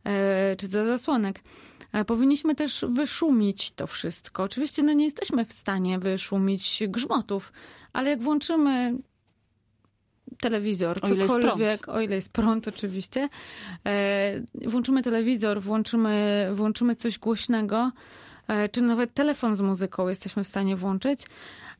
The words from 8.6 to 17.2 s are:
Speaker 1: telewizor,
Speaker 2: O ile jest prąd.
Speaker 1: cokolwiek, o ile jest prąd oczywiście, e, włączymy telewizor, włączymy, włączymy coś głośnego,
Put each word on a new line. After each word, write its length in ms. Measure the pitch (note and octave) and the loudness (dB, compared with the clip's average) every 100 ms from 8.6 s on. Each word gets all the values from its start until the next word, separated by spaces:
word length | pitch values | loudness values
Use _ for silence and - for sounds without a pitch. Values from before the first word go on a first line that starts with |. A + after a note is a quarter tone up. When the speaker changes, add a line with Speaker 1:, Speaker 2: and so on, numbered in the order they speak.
| C#4+ C4 B3 B3 - _ _ _ _ _ _ _ _ _ _ _ - - | 4 2 0 -2 -8 _ _ _ _ _ _ _ _ _ _ _ -20 -6
Speaker 1:
telewizor, 600 | B3 A3 G#3 F#3+ E3+ F3+ | -2 -2 0 0 0 0
Speaker 2:
O 60 | G3 | 2
ile 100 | G3 | 2
jest 100 | F#3+ | 4
prąd. 100 | A#3+ B3 | 4 4
Speaker 1:
cokolwiek, 440 | G3+ A3 G#3+ - | 2 0 0 -4
o 120 | A3 | -2
ile 140 | G#3+ G3 | 0 -2
jest 160 | F#3+ | -2
prąd 360 | - A3 A3+ A3 | 2 2 2 -2
oczywiście, 640 | G#3 G3+ F#3+ F#3+ - C#4 - - - G3+ F3 G3+ | -6 -6 -6 -4 -2 -4 -6 -18 -16 -14 -8 -2
e, 560 | G3+ G3 G3+ G3+ G3 - - - | 0 2 2 0 -2 -8 -8 -2
włączymy 340 | A#3+ A#3 C4+ | -2 2 2
telewizor, 580 | B3 A3+ A3+ B3 G#3+ G#3 | 2 2 2 2 0 0
włączymy, 880 | G3 A3 G#3+ A#3 A3 G#3 G#3 G#3 F#3+ | 0 -2 0 2 2 2 2 2 0
włączymy 420 | G3+ G#3+ G#3 A#3+ A3+ | 0 0 2 0 0
coś 240 | A#3+ | -2
głośnego, 720 | G#3 | -4